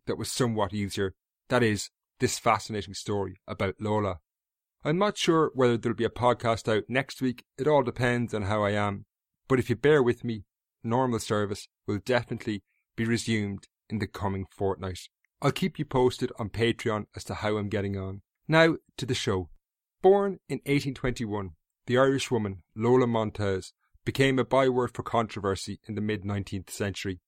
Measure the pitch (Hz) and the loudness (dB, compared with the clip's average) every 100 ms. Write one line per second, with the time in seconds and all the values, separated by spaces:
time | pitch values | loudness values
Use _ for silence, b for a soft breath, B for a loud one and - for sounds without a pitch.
0 | - 110 110 - 123 110 101 104 101 - | -6 -6 -4 0 0 0 -2 -2 -4 -2
1 | 98 - _ _ - 123 117 101 - _ | -4 -4 _ _ -2 2 2 2 -4 _
2 | _ - 123 - - 104 - 107 98 98 | _ -4 -4 0 0 0 0 -8 -8 -10
3 | - 104 95 92 - - 98 92 107 107 | -6 -4 -4 -8 -12 -4 -4 -2 -2 0
4 | 104 87 _ _ _ _ _ _ 143 165 | 0 -4 _ _ _ _ _ _ -2 0
5 | 208 202 - 165 151 127 123 117 117 110 | 0 0 2 4 2 4 2 2 0 -2
6 | 110 - 123 120 113 113 - 110 - 120 | -2 0 2 2 0 -2 0 -2 0 -2
7 | 143 - 127 120 - - 131 147 120 - | -4 -2 -4 -4 -10 -4 2 2 2 0
8 | 127 120 117 110 98 107 101 104 104 101 | 0 2 0 -2 -2 0 2 2 0 -4
9 | - _ _ _ - 131 120 117 143 151 | -10 _ _ _ 0 0 2 2 6 6
10 | 120 117 120 110 - _ _ _ 117 120 | 6 2 -4 -8 -10 _ _ _ -2 0
11 | 131 113 - 104 104 101 - _ - 104 | 2 -2 -2 -2 0 -4 -10 _ -6 -4
12 | - 123 117 117 - 104 - _ _ - | 0 0 0 -6 -6 -6 -8 _ _ -6
13 | 113 117 - 113 104 98 - _ - 113 | 0 0 0 0 -2 -6 -12 _ -10 -6
14 | 98 - 104 95 95 - 98 95 95 90 | -6 -4 -4 -4 -8 -4 -4 -4 -6 -10
15 | - _ _ _ 135 - 190 - 151 131 | -14 _ _ _ -2 0 -2 -4 -4 2
16 | 123 - 123 - 107 - 117 113 117 107 | 2 2 -4 -6 -8 -2 0 0 -2 -4
17 | 104 - - 98 107 107 101 101 98 98 | -4 -12 -10 -6 -2 -2 -2 -2 -2 -4
18 | 95 98 - _ - 156 165 - - - | -6 -10 -16 _ 0 4 4 2 -6 -10
19 | - 123 - 95 92 - _ _ _ _ | -4 -2 0 -2 -4 -12 _ _ _ _
20 | 185 202 202 180 - 135 - 143 143 127 | 6 6 4 -4 -6 -6 0 0 0 -4
21 | 131 120 110 101 98 - _ _ - 123 | -4 -4 -4 -6 -6 -12 _ _ 0 4
22 | 135 135 - 120 104 98 - - 113 127 | 6 4 0 -2 -2 -6 -12 -2 4 4
23 | 123 113 107 - 101 95 - - _ _ | 4 2 0 -2 -2 -2 -6 -16 _ _
24 | - - 135 131 120 131 135 127 123 - | -4 2 2 2 2 4 4 2 0 -4
25 | - 117 110 - 98 95 - 98 - 104 | -2 -2 -2 -2 -2 -2 -4 -12 -8 -6
26 | 107 107 98 101 98 101 92 - 101 92 | -4 -4 -4 -6 -4 -8 -8 -6 -6 -4
27 | 101 92 | -6 -8